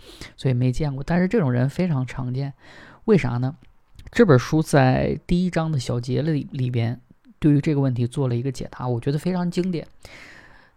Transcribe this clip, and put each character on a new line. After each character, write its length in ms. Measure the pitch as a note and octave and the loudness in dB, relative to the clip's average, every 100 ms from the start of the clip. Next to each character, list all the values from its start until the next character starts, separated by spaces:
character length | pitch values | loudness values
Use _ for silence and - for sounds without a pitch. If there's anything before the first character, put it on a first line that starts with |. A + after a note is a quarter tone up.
| - - - - | -20 -20 -20 -4
所 140 | C3+ | 0
以 40 | |
没 180 | B2 B2+ | 2 2
见 240 | A#2+ D3+ C3+ | 0 -2 -4
过。 80 | |
但 160 | C#3 F3 | -2 0
是 80 | F#3 | 2
这 120 | F#3 | 2
种 120 | C3+ | 2
人 180 | B2 C3+ | 2 0
非 180 | - F3+ | 0 -2
常 200 | C3+ B2+ | -2 -4
常 260 | - B2 | -6 -6
见， 200 | B2+ C#3 - - - - - - | -6 -6 -10 -20 -20 -20 -6 2
为 100 | G3 | 4
啥 200 | C3+ A#2+ | 4 -2
呢？ 180 | B2+ - - _ _ - - | -2 -4 -16 _ _ -20 -2
这 140 | - A3 | 4 6
本 140 | B2+ | 6
书 220 | - D#3 | 4 0
在 580 | D#3+ D3 C3 C3+ C#3 D#3 - | 2 4 4 2 0 -4 -2
第 180 | F3 F3+ | -2 0
一 40 | |
章 220 | E3+ D#3+ | -2 -2
的 60 | D3 | -2
小 220 | - B2 | -2 -4
节 220 | B2 B2+ | -4 -2
里， 260 | D#3 D3 - | 0 -2 -4
里 200 | C#3 B2 | -6 -4
边 280 | B2 A#2 B2 - _ - _ | -2 -2 -4 -12 _ -20 _
对 120 | D#3 | 2
于 80 | D3 | 4
这 160 | D#3+ C#3+ | 2 0
个 60 | |
问 120 | C3+ | 0
题 140 | A#2+ A#2+ | 0 -2
做 200 | - C3 | -2 -2
了 80 | A#2+ | -2
一 60 | |
个 100 | C3 | -4
解 160 | C3 - | -6 -10
答， 160 | - B2+ | -8 -4
我 120 | A#2+ | -4
觉 120 | C#3 | -2
得 80 | D3 | -4
非 140 | F3 | -2
常 160 | F3+ F3 | -2 -2
经 180 | F3 F#3 | -2 -4
典。 160 | E3 - - - - - - - - _ | -4 -8 -18 -20 -20 -20 -20 -20 -20 _